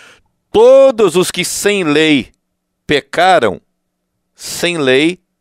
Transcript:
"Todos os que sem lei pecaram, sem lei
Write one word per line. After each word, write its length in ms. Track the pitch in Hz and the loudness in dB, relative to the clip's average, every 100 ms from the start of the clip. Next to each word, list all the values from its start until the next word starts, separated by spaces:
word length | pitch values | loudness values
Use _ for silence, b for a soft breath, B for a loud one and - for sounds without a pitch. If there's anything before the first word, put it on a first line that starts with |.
| B B B _ _ | B B B _ _
"Todos 640 | 202 240 269 269 220 196 | 2 4 6 4 2 0
os 160 | 180 175 | 0 -2
que 140 | 180 | -4
sem 400 | 175 - 208 202 | -8 -6 -4 -2
lei 480 | 160 147 156 143 - _ _ _ _ _ | -2 0 0 -2 -6 _ _ _ _ _
pecaram, 760 | - 143 - - 185 170 113 - _ _ _ _ _ _ _ | -6 -6 -4 -2 0 2 0 -4 _ _ _ _ _ _ _
sem 420 | _ - - 175 170 | _ -16 -8 -6 -4
lei 460 | 135 131 160 180 _ _ | 0 0 0 -4 _ _